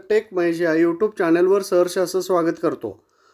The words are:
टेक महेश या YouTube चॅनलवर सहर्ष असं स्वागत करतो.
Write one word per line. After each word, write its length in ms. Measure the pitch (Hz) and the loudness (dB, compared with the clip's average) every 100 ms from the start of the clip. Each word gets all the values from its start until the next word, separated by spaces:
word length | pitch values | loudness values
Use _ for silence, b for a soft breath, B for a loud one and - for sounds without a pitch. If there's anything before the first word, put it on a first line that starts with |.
| - | 0
टेक 180 | 214 220 | -2 -2
महेश 300 | 180 170 165 | -2 -2 0
या 120 | 170 | 0
YouTube 380 | 160 170 165 214 - | 2 2 0 -4 -2
चॅनलवर 440 | 170 170 185 196 | 0 2 4 2
सहर्ष 360 | 196 180 175 190 | 2 0 2 0
असं 240 | 180 185 | -2 -2
स्वागत 380 | 185 180 165 165 | -2 0 0 -2
करतो. 440 | 160 131 110 - _ _ _ | -4 -4 -10 -12 _ _ _